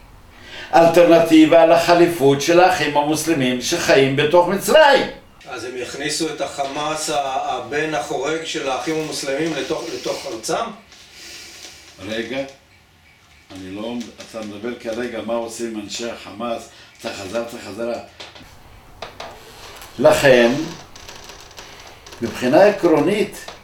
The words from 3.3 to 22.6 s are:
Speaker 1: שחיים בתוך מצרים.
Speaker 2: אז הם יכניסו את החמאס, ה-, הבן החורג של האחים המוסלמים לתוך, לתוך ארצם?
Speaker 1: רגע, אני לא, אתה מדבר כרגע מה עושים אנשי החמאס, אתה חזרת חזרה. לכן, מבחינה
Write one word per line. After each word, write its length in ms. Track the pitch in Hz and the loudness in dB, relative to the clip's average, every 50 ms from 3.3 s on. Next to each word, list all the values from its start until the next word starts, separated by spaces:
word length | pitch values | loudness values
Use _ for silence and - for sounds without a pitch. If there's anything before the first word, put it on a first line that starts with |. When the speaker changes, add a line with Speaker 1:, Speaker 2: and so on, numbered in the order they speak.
| 165 143 131 127 127 123 | 0 0 0 -2 -2 -2
Speaker 1:
שחיים 540 | 120 - 170 - - - 160 139 135 135 135 | -4 -4 -4 -2 0 2 4 4 4 4 2
בתוך 320 | 135 147 151 156 175 175 175 | 0 0 4 4 4 4 4
מצרים. 600 | 196 196 - - 247 311 311 277 269 - 120 104 - - - _ _ _ - - | 0 -4 0 4 6 6 6 6 6 2 0 -2 -8 -14 -20 _ _ _ -20 -16
Speaker 2:
אז 140 | - - 110 | -14 -12 -12
הם 80 | 123 120 | -12 -10
יכניסו 540 | 127 120 117 - 135 143 151 - - 165 156 | -10 -10 -10 -10 -8 -8 -6 -6 -4 -6 -6
את 120 | 147 - | -6 -6
החמאס, 680 | 139 - - - 139 135 135 151 151 151 156 151 - - | -8 -8 -6 -6 -8 -6 -6 -6 -6 -6 -6 -6 -6 -4
ה-, 80 | 151 143 139 135 131 | -4 -4 -4 -4 -4
הבן 580 | 135 - 147 - - - - 143 147 156 156 156 | -4 -4 -4 -6 -6 -6 -6 -4 -4 -4 -2 -4
החורג 500 | 147 - - 156 131 127 147 160 165 160 | -6 -6 -6 -6 -6 -4 -4 -4 -6 -6
של 240 | - - 156 143 135 | -8 -8 -6 -4 -4
האחים 260 | 131 131 - 160 156 | -4 -4 -4 -4 -4
המוסלמים 580 | 156 156 151 135 - - 139 135 139 160 165 156 | -4 -4 -6 -8 -8 -6 -4 -4 -4 -2 -4 -4
לתוך, 300 | 139 120 - 156 - - - - | -6 -6 -6 -6 -8 -8 -10 -10
לתוך 300 | - - - - - - | -10 -8 -8 -8 -8 -8
ארצם? 380 | - - 113 - - 165 196 233 226 214 - - _ - - - - - - - - - - - - - - - - - - - - - - 90 98 | -12 -12 -10 -8 -6 -4 -4 -4 -6 -10 -16 -20 _ -20 -20 -20 -20 -20 -20 -20 -20 -20 -20 -20 -20 -20 -20 -20 -20 -20 -20 -20 -20 -20 -16 -12 -10
Speaker 1:
רגע, 300 | 110 113 113 107 127 135 139 135 - _ _ _ _ _ _ _ _ _ _ _ _ _ _ _ _ _ _ - | -8 -8 -6 -6 -6 -8 -8 -8 -12 _ _ _ _ _ _ _ _ _ _ _ _ _ _ _ _ _ _ -20
אני 200 | 98 95 92 92 95 | -18 -16 -14 -14 -12
לא, 180 | 101 110 117 120 120 113 107 - - 117 - | -10 -10 -8 -8 -10 -12 -12 -16 -20 -20 -16
אתה 120 | - 113 | -14 -14
מדבר 380 | 110 104 104 104 107 120 120 120 | -12 -12 -12 -10 -10 -10 -10 -10
כרגע 420 | - 120 110 117 123 120 110 110 | -8 -8 -6 -6 -6 -6 -6 -8
מה 120 | 107 110 117 | -6 -4 -4
עושים 460 | 117 117 113 110 - 117 117 110 107 | -4 -4 -6 -8 -8 -8 -8 -8 -8
אנשי 300 | 104 98 98 - 117 117 | -10 -10 -10 -8 -8 -8
החמאס, 600 | 110 110 - 98 95 101 117 120 113 110 - - - - - - _ - | -10 -12 -14 -18 -14 -10 -8 -6 -6 -8 -10 -16 -20 -20 -20 -20 _ -14
אתה 100 | - 117 - | -12 -12 -10
חזרת 340 | - 98 92 101 117 117 117 123 117 104 104 | -10 -12 -8 -6 -6 -6 -8 -10 -14 -14 -14
חזרה. 280 | 95 104 117 117 117 - - - - - - - - - - - - - - - - - - - - - - - - - - - - - - - - - - - - - - - - - | -10 -8 -8 -6 -6 -8 -10 -14 -20 -20 -20 -20 -20 -20 -20 -20 -20 -20 -20 -20 -20 -20 -20 -20 -20 -18 -18 -18 -16 -16 -18 -18 -18 -20 -20 -20 -20 -20 -20 -20 -20 -20 -20 -14 -4 2
לכן, 520 | 123 151 156 - - 139 127 120 120 117 127 147 160 170 - - - - - - - - - - - - - - - - - - - - - - - - - - - - - - | 4 4 4 6 6 6 6 6 6 4 2 0 -6 -8 -10 -16 -18 -20 -20 -20 -20 -20 -20 -20 -20 -20 -20 -20 -20 -20 -20 -20 -20 -20 -20 -20 -20 -20 -20 -20 -20 -20 -14 -10
מבחינה 420 | 117 110 - - 123 127 139 165 | -8 -8 -8 -4 -2 2 4 6